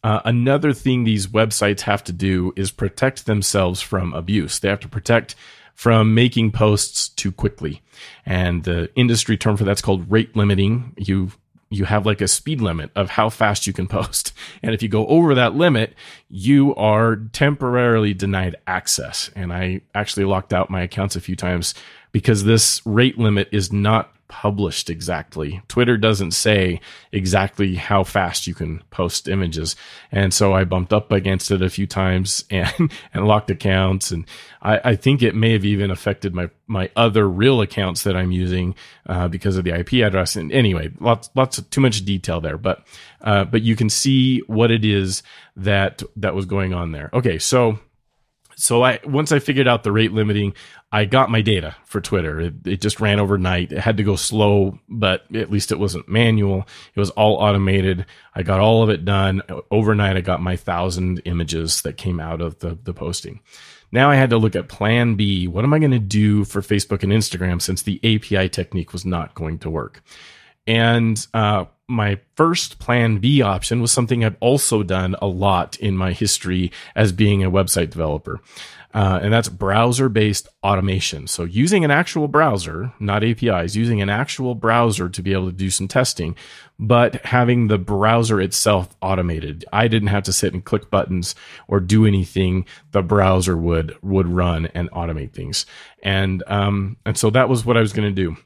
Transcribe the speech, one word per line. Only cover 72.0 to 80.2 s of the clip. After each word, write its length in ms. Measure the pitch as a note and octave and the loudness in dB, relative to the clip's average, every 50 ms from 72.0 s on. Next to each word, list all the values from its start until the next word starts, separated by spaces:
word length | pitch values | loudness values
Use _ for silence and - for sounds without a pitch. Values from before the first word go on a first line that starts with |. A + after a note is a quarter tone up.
| G#2 G#2 G2+ G2 _ _ _ | 0 0 -2 -4 _ _ _
first 440 | - D#3+ E3 F3 E3+ - - - - | 0 2 2 2 -2 -4 -8 -12 -12
plan 400 | - - A#2+ A#2+ A#2+ A2+ A2 G2+ | -4 0 2 2 2 2 2 2
B 220 | G2 B2+ D3 C#3 | 2 4 4 4
option 380 | A#2+ G2+ F#2+ F2 - - A#2 B2 | 4 2 0 -2 -2 -2 -2 0
was 140 | A#2 A2+ - | 0 0 2
something 300 | - A#2+ A2 C3 A#2+ A2+ | 0 2 0 0 2 2
I've 120 | A2 F2+ - | 0 0 0
also 420 | - A#2+ C3 C#3+ - - A#2 G#2+ G2+ | 2 2 2 2 2 2 0 0 0
done 320 | F2 F#2 F#2+ F#2 F#2 F#2+ - | 0 0 0 0 -2 -2 -2
a 60 | - | -2
lot 500 | G2+ F2+ F2+ G2 G2 F#2+ F2+ D2+ - - | -4 -2 0 0 2 2 2 0 -4 -8
in 180 | - - G#2 F#2+ | -6 -4 -2 0
my 160 | F#2 F#2 F#2 | 0 -2 -2
history 640 | F2+ - A2 G2+ - - - F#2 F#2 F#2 F2+ F2 - - - - - | -2 -2 -2 -2 -2 -2 -4 -2 -2 -2 -2 -2 -6 -10 -20 -10 0
as 160 | - A2 G2+ F2+ | 0 0 0 2
being 300 | F2+ A2 G2+ G2+ G2 F#2+ | 2 2 4 4 2 2
a 80 | F#2 | 2
website 400 | F2+ G2 F#2+ F2 - F#2 F2 D2+ | 2 0 0 2 0 -2 -2 -2
developer. 500 | - E2 D#2+ D#2 D2 D2+ - - - - _ _ - - - - - - - _ - | -2 -4 -4 -4 -4 -6 -6 -10 -12 -12 _ _ -20 -20 -20 -20 -20 -20 -20 _ -2
Uh, 260 | A2 G2 F#2+ F#2+ F2+ | 0 2 2 2 0
and 100 | D#2+ G#2 | 0 2
that's 160 | A2 A#2 A2 | 2 2 0
browser-based 1040 | - F#2 F#2 G#2 F#2+ G2 G#2+ A#2 B2 B2 B2+ C3+ C3 G2+ A2 | -2 -6 -4 -2 0 2 2 2 2 2 2 0 2 2 2